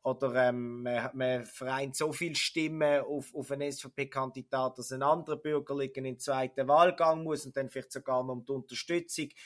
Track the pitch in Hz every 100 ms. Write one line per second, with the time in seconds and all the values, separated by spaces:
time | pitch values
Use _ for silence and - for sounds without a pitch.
0 | 131 127 135 123 123 123 120 120 123 120
1 | 127 131 127 123 110 - 131 131 139 -
2 | 156 135 170 147 - 165 156 156 147 143
3 | 123 147 139 151 131 139 143 135 127 -
4 | 135 135 131 131 - 131 131 127 120 131
5 | 139 165 156 147 151 147 139 143 135 135
6 | 131 120 - 131 127 - 131 151 180 175
7 | 165 160 160 151 135 139 127 131 - 131
8 | 131 127 131 123 120 135 - 123 - 170
9 | 170 - 143 -